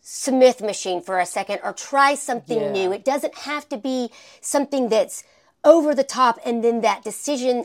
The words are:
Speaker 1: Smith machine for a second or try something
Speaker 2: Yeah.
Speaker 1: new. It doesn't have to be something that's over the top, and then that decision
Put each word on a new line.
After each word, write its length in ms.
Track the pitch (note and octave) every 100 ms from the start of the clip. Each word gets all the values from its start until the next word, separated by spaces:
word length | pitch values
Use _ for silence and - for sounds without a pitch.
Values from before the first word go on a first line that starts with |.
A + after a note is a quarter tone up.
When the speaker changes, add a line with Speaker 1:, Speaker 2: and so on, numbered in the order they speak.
Speaker 1:
Smith 580 | - - C#4 B3+ B3+ A#3+
machine 400 | G#3 F#3 F#3+ F3+
for 180 | F3 F#3
a 80 | F3
second 340 | G#3 G3 G3+
or 80 | G#3
try 420 | G3 - C#4 C#4
something 460 | C#4+ - A#3 - A3+
Speaker 2:
Yeah. 100 | G3+
Speaker 1:
new. 200 | G3 F#3
It 120 | G3+
doesn't 300 | C4 C#4 D4+ -
have 300 | C#4 D4 D4
to 60 | B3
be 320 | C4 B3+ A#3+ - - -
something 480 | - C#4+ C#4+ C4+ A#3+
that's 360 | A3 - - - _ _ _
over 300 | D4 E4 D4+
the 100 | C#4
top, 340 | C4+ B3+ B3 A#3
and 180 | B3+ A#3
then 180 | A#3 A#3
that 200 | G#3+ F#3+
decision 640 | A3 - - C#4 B3+ B3